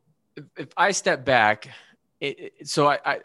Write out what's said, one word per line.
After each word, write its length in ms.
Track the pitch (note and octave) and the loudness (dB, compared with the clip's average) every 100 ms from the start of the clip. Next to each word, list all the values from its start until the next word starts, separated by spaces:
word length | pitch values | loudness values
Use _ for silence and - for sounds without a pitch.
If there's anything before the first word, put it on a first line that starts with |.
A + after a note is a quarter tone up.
| _ _ _ | _ _ _
if, 100 | - C#3+ - | -20 -20 -16
if 120 | C#3 - | -10 -2
I 140 | F3+ | 0
step 340 | F#3 - D#3 C3 | 0 -2 -2 2
back, 420 | B2+ G#2+ G#2+ - - - _ _ - | 4 4 2 -6 -20 -20 _ _ -10
it, 180 | C#3+ C#3 E3+ - | -10 -10 -14 -16
it, 100 | - | -6
so 180 | - C#3+ | 0 2
I, 120 | C#3 | 0
I, 160 | - C#3+ | -2 -4